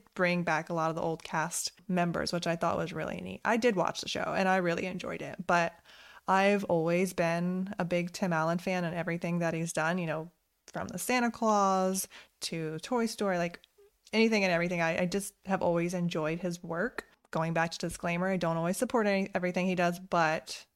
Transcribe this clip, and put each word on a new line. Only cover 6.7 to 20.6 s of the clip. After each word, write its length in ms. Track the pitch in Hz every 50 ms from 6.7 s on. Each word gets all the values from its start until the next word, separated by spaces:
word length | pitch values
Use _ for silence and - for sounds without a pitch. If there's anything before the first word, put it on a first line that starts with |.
| 175 165 160 170 170 180 190 180
been 640 | - - 170 165 170 170 175 180 180 185 185 196 - -
a 60 | 180
big 280 | 165 180 175 175 175
Tim 200 | - - 202 180
Allen 240 | 170 156 160 165 170 175
fan 260 | - 190 185 180 175
and 120 | 165 180
everything 440 | 170 165 170 170 170 - 170 170 170
that 120 | 170 165
he's 200 | 165 165 165 170 -
done, 240 | 160 156 165 180 190
you 80 | 170
know, 240 | 160 147 160 160 175 _ _ _ _ _ _ - -
from 160 | - - - -
the 100 | - 175
Santa 320 | - - 247 254 240 233
Claus 800 | - - 233 220 214 202 196 196 190 190 185 185 190 190 - - - - - _ _ -
to 360 | - - 170 165 160 156 160 156
Toy 260 | - - 254 233 226
Story, 320 | 220 - - 208 196 180 175
like, 220 | 170 170 - - _ _ _ _ - _ _ _ - -
anything 300 | - 220 220 226 220 208
and 100 | 196 185
everything. 280 | 170 165 175 180 180 170
I, 220 | 165 165 165 180
I 40 | 180
just 280 | 170 185 202 196 - - _ -
have 160 | 196 190 -
always 320 | - 175 170 170 170 175 185
enjoyed 460 | 180 175 170 170 160 156 156 165 170
his 220 | - 180 170 175
work. 420 | - 170 165 170 202 254 - - - _ _ _ _ -
Going 220 | - 160 160 165
back 180 | 165 165 165 170
to 60 | - -
disclaimer, 500 | - 170 - - - 175 170 175 185 190
I 80 | 190 180
don't 180 | 175 165 165
always 200 | 165 165 175 196 -
support 280 | 254 226 - 233 208
any, 220 | 208 196 196 196 - -
everything 320 | 190 180 180 175 185 180
he 80 | 190 180
does, 240 | 175 175 175 175 185
but 680 | 185 - 185 170 160 156 160 160 - - - -